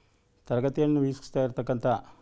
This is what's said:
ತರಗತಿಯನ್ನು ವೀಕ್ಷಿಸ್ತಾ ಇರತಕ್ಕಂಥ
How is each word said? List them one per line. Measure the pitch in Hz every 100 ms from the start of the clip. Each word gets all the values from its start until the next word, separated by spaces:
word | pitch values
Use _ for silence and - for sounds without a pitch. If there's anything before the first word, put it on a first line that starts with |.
| _ _ _ _ -
ತರಗತಿಯನ್ನು | 120 135 135 151 147
ವೀಕ್ಷಿಸ್ತಾ | 139 139 - 139
ಇರತಕ್ಕಂಥ | 131 123 120 127 127 110 - -